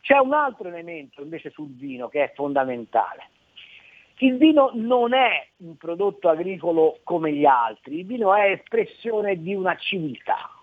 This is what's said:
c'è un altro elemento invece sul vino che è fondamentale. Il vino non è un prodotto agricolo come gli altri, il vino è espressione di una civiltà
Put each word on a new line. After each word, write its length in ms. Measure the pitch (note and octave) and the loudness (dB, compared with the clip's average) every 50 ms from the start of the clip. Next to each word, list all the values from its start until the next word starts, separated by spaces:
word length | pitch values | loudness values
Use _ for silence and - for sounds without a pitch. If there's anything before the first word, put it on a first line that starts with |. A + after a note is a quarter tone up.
c'è 180 | _ - C4+ C#4 | _ 2 4 4
un 140 | C4+ C4 C#4+ | 4 2 2
altro 360 | D4+ D4 C#4 A#3 - G#3+ F3+ | 0 0 -2 -4 -8 -14 -12
elemento 540 | F3 E3+ E3+ E3+ E3+ D#3+ C#3+ B2+ _ - C#3+ | -12 -12 -12 -12 -14 -14 -14 -18 _ -18 -16
invece 280 | D3+ D#3+ D#3 - D#3 | -14 -14 -14 -14 -16
sul 220 | - - D3+ C#3+ C3 | -14 -14 -16 -16 -16
vino 320 | B2 C3 C#3+ C3 B2 B2 A#2 | -14 -12 -12 -10 -10 -10 -8
che 160 | _ D3 C#3+ | _ -2 -2
è 80 | C3 - | -2 -2
fondamentale. 920 | - C#3 D3 C#3+ C#3 C3 C3 B2+ A#2+ A#2 - - A2+ G#2 F2 - - - - _ _ _ _ _ - - - - - _ - _ - _ _ _ _ | -6 -6 -2 -2 -2 -2 -2 -4 -8 -10 -2 0 0 0 0 -4 -16 -20 -20 _ _ _ _ _ -20 -20 -20 -20 -20 _ -20 _ -20 _ _ _ _
Il 180 | - C4 B3+ B3+ | 0 2 4 6
vino 320 | D4 D#4 D#4 D4 C4+ C4 - | 6 6 6 6 4 4 2
non 380 | A#3+ A3 A#3 B3 A#3+ A#3+ A#3+ B3 | -4 -2 2 2 2 2 2 2
è 340 | C4 C4 A#3 F#3+ D3+ C3+ _ _ _ | 2 4 2 2 0 -4 _ _ _
un 180 | F#3 E3 E3 | -20 -20 -20
prodotto 520 | D3 - E3 E3+ F3 G3+ G3+ G3 G3 - F3+ | -14 -10 -10 -4 -2 -2 -2 -2 0 0 0
agricolo 720 | D#3+ D#3 F3 F#3 F#3+ F3 - E3+ E3+ D#3+ D#3 D#3 D#3 - _ | 2 2 0 -6 -6 -4 -2 -2 2 4 4 2 2 -2 _
come 280 | - F3+ E3+ D#3+ D#3 D3+ | -4 -4 -2 -2 -2 -2
gli 120 | C#3+ D3 | 4 4
altri, 560 | C#3+ C3+ B2 A#2 A2+ A2 _ _ - C#3 D#3+ | 4 6 6 2 0 -2 _ _ -12 -12 -12
il 60 | F#3 | -10
vino 280 | F#3 B3 B3 A3+ F#3+ F#3+ | -8 -6 -2 2 2 4
è 160 | G#3 G#3 G3 | 4 4 2
espressione 920 | F#3+ E3 - - - A#3 G3+ - - - - A3+ A3+ G#3+ G#3 G3+ G3 F3 | 0 -2 -8 -4 -2 -2 -2 -2 -6 -12 -8 -4 -4 -2 -2 -2 -4 -4
di 140 | D#3+ E3+ G3 | -4 -6 -6
una 220 | G3 F#3 F#3 E3+ | -2 -2 -2 -2
civiltà 760 | - - - - F#3+ D#3+ D3+ B2+ - - - - - - - - _ | -2 -4 -6 -6 -4 -6 -6 -8 -10 -6 -6 -6 -6 -6 -16 -20 _